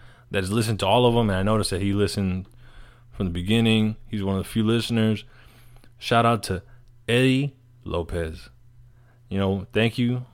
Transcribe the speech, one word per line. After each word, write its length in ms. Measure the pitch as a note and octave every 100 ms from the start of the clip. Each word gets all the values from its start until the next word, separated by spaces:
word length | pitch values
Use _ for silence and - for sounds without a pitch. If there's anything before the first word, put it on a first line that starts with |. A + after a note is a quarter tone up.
| - - -
that 120 | G2+
has 80 | F#2
listened 300 | A2+ A2 G#2
to 60 | F#2+
all 180 | A#2
of 80 | B2
them. 160 | A#2 A2+
And 100 | F#2
I 40 |
noticed 260 | G2 A2 G2
that 140 | F#2
he 100 | G2+
listened 540 | G2+ G2+ - F#2+ F#2 F#2 - - - - - -
from 140 | - F#2
the 40 |
beginning. 640 | E2+ F2+ A2+ A2+ A2 G#2+ G#2+ -
He's 180 | A2
one 140 | G2 F#2+
of 40 |
the 60 | F#2
few 160 | A2+
listeners. 600 | A2 A#2 - A#2 A2 G#2+ - - - - - - - -
Shout 260 | - A#2
out 180 | A#2 A#2
to 180 | - F2+ - - - - -
Eddie 480 | A#2+ C3 C3 C#3+ - - -
Lopez. 640 | - F2 E2+ F2 D#2+ D#2+ - - - - - - - _ -
You 80 | F#2+
know, 300 | G2 G2 -
thank 240 | G#2 A2+ A#2
you 260 | A#2+ B2 B2+